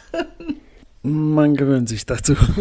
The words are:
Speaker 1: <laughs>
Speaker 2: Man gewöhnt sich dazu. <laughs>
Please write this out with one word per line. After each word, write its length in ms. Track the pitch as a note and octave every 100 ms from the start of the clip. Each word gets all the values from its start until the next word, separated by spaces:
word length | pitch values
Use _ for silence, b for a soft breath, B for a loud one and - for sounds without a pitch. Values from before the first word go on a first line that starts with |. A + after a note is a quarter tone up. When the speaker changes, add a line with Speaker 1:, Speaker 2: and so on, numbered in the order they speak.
| -
Speaker 1:
<laughs> 880 | E4 D#4+ - E4+ - - - - _
Speaker 2:
Man 520 | C3+ D#3 D3+ D3+ D3
gewöhnt 340 | C#3 C#3 C3+ A#2+
sich 180 | G#2+ -
dazu. 280 | B2 - C#3+
<laughs> 60 | A#2 G#3